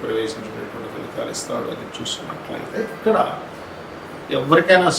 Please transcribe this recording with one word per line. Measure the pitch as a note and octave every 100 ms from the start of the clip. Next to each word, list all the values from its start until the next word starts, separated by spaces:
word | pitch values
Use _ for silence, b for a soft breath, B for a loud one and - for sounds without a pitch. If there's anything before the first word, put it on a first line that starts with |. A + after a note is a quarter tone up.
ప్రవేశించినటువంటి | A2+ A2 A2 - G#2 - - - - -
ఫలితాలు | - - - -
ఇస్తాడు | - - - -
అని | - -
చూసుకున్నట్లయితే | B2 - - - - - - G3+ A3 -
ఇక్కడ | A3 F3+ - - - - - - - - - - - C3+
ఎవరికైనా | C3+ E3 F3 F#3 F3